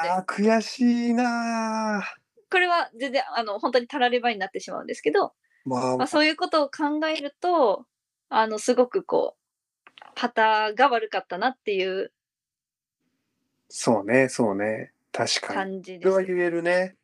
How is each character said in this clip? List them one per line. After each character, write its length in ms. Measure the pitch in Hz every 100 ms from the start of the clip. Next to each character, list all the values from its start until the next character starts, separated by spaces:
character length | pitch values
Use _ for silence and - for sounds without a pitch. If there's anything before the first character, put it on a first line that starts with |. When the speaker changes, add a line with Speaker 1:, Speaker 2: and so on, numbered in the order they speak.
Speaker 1:
で。 40 | 170
Speaker 2:
い 0 |
や 100 | 185
ー、 40 |
悔 360 | - - 214 226
し 480 | - - 240 240 240
い 60 |
な 880 | 233 240 233 233 226 220 220 214 202
ー。 180 | - - _ _ _
Speaker 1:
こ 80 | 370
れ 80 | 359
は 240 | 339 - 226
全 160 | 269
然、 100 | 262 - 226
あ 60 |
の、 160 | 214 208
本 120 | 254
当 60 | 247
に 80 | 240
た 120 | 285
ら 120 | 247
れ 80 | 247
ば 120 | 240
に 60 | 208
な 80 | 190
っ 40 |
て 80 | 190
し 140 | -
ま 80 | 185
う 40 |
ん 20 | -
で 80 |
す 60 | 254
け 120 | 302
ど、 220 | 392 - - _ _
Speaker 2:
ま 280 | - 127 -
あ、 40 | 254
Speaker 1:
ま 60 |
あ、 20 | 247
そ 120 | 302
う 40 |
い 60 | 311
う 60 | 311
こ 120 | 370
と 160 | 320
を 40 | 277
考 380 | - 294 302 311
え 80 |
る 220 | 311 285 -
と、 460 | 359 330 226 - - _ _ _ _
あ 180 | 220 220
の、 120 | 214
す 160 | -
ご 140 | 247 247
く 160 | 196
こ 320 | - 82 - -
う、 560 | _ _ _ _ _ - - -
パ 140 | 240
タ 120 | 226 220 214 214
ー 20 |
が 140 | 214 277
悪 200 | 233 214
か 100 | 196
っ 80 | -
た 100 | 175
な 100 | 247
っ 100 | 254
て 160 | 214
い 120 | 190 190
う 260 | 190 - - _ _ _ _ _ _ _ _ _ _ _ _ _ _ _
Speaker 2:
そ 320 | - 131 107
う 40 |
ね、 240 | 101 131 131
そ 240 | - 110
う 40 | 98
ね。 360 | 107 113 - _ _
確 280 | - 113 -
か 120 | -
に。 20 |
Speaker 1:
感 280 | 202 190 190
じ 160 | 185 180
で 60 |
す。 60 | 185
Speaker 2:
そ 80 | 190
れ 60 |
は 40 | 190
言 160 | 180
え 60 | 175
る 120 | 170
ね。 340 | 170 180 185 -